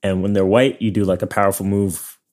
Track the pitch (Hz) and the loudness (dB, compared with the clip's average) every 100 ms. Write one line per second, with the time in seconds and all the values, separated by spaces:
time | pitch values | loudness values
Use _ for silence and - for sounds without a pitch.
0 | 98 92 98 104 95 107 135 - 113 101 | -4 -2 0 0 4 4 2 0 -2 0
1 | 95 90 90 - 101 95 98 101 98 80 | 0 0 -2 0 0 0 -2 0 0 -4
2 | - - _ | -12 -20 _